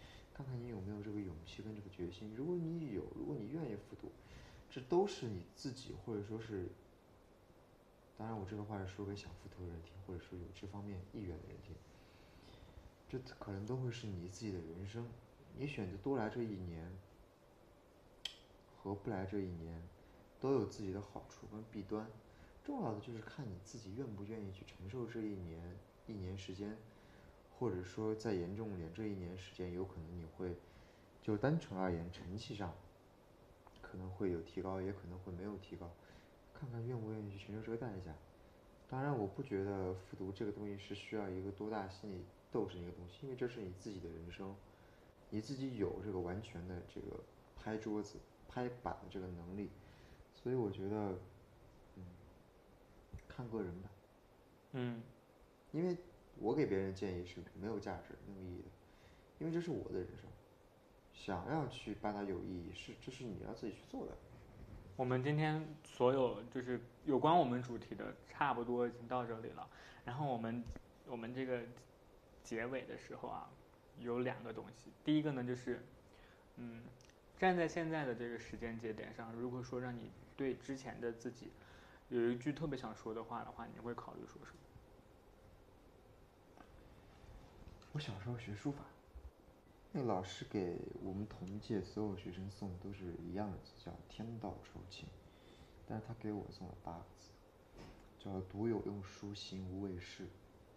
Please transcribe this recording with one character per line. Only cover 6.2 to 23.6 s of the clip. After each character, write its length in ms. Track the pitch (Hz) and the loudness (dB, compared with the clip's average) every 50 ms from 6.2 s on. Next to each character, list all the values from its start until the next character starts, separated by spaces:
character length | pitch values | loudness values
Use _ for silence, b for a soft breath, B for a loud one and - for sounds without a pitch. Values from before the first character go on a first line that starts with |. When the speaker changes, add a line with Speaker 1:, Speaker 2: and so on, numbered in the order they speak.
| 101 | 2
Speaker 1:
说 180 | 104 110 113 | 2 0 -2
是， 260 | 110 113 104 95 90 90 - - - - - - - - - - - - - - - - - - - - - - - - - - - - - | -2 0 0 0 0 0 -4 -8 -16 -20 -20 -20 -20 -20 -20 -20 -20 -20 -20 -20 -20 -20 -20 -20 -20 -20 -20 -20 -20 -20 -20 -20 -20 -20 -8
当 100 | - 107 | -4 -2
然 80 | 113 113 | -2 0
我 80 | 104 95 | 0 0
这 100 | 92 107 | 0 0
个 80 | 104 104 | -2 0
话 140 | 104 107 98 | 0 0 0
是 100 | 95 92 | 0 -2
说 160 | - - 101 | 0 0 0
给 100 | 98 101 | 0 0
想 160 | 101 - - - | -2 -4 -8 -10
复 160 | - - 98 - | -10 -10 -12 -8
读 120 | 92 90 | -6 -6
的 40 | 85 | -4
人 120 | 85 82 82 | -4 -6 -8
听， 100 | - - 92 95 | -10 -12 -10 -6
或 80 | - 90 | -4 -6
者 60 | 85 - | -6 -4
说 140 | - 92 90 | -6 -6 -6
有 80 | 85 - - | -6 -6 -8
这 120 | - - | -8 -8
方 160 | 92 - 101 101 | -6 -4 -4 -4
面 160 | 104 98 92 92 - - | -2 -4 -4 -6 -6 -4
意 80 | 117 | -4
愿 160 | 101 87 80 | -2 -2 -2
的 80 | 76 67 | -2 -4
人 120 | 71 71 71 - | -8 -8 -10 -8
听， 140 | - 80 - - B B B B B B B B B B B B B B B B B B B - - - - - | -10 -10 -10 -10 B B B B B B B B B B B B B B B B B B B -14 -14 -16 -16 -10
这 120 | - - 127 127 - - - | -4 -4 -4 -4 -4 -10 -8
可 140 | - 104 98 | -4 -2 0
能 140 | 98 104 | 0 2
都 100 | 110 127 | 2 2
会 140 | 127 131 123 | 4 4 2
是 160 | 110 - - | 2 0 0
你 240 | 107 95 87 85 90 | 0 0 0 -2 -4
自 160 | 95 - 110 | -4 -2 0
己 40 | 107 | 0
的 80 | 92 87 | 0 0
人 280 | 80 80 82 90 98 | 0 -2 -4 -4 -4
生。 200 | 101 110 117 120 120 - - - - - - - - - - | -2 -2 -2 -2 -2 -6 -10 -14 -18 -18 -18 -18 -12 -4 -2
你 80 | 131 | 0
选 240 | 147 143 127 101 90 | 0 2 2 0 0
择 60 | 95 95 - | 0 0 4
多 160 | 135 139 123 | 4 6 6
来 100 | 107 107 | 4 4
这 140 | 107 123 117 | 4 2 2
一 60 | 110 | 2
年 440 | 101 90 92 87 82 80 82 87 92 95 - - - - - - - - - - - - - - - - - - - - - - - - - - - - - - - - - - - | 2 0 -2 -2 -2 -2 -4 -4 -6 -8 -10 -14 -18 -20 -20 -20 -20 -20 -20 -20 -20 -20 -20 -20 -20 -20 -20 -20 -20 -20 -20 -20 -20 -8 -8 -8 -8 -8 -18 -20 -20 -20 -20 -20 -18
和 180 | - - 98 101 | -6 0 0 0
不 140 | - - 123 | 0 2 0
来 160 | 107 95 95 | 2 2 2
这 140 | 95 104 101 | 2 2 2
一 60 | 95 | 2
年 360 | 90 87 85 82 82 82 82 85 85 - B B B B B B - - - | 2 0 -2 -4 -4 -4 -6 -6 -10 -12 B B B B B B -18 -8 0
都 140 | - 131 139 | 4 8 8
有 140 | 123 101 | 8 8
自 160 | 95 - - 104 | 4 2 -2 0
己 100 | 95 92 | 0 0
的 80 | 101 | 0
好 240 | 104 - - 110 - - | -2 -4 -6 -8 -8 -8
处 160 | - - - 98 | -12 -12 -10 -8
跟 140 | 104 110 110 - - | -6 -8 -8 -4 -4
弊 100 | 107 95 | -4 -2
端， 240 | - 107 107 110 113 - - - B B B B B B B - | 0 0 0 0 -2 -8 -12 -14 B B B B B B B -4
重 200 | - 285 247 185 | -2 0 4 4
要 100 | 117 107 | 4 2
的 80 | 104 | 2
就 100 | - 123 | 0 -4
是 120 | 117 110 110 | -4 -4 -6
看 260 | - - - 139 107 | -6 -6 -4 -4 -4
你 80 | 90 90 | -4 -6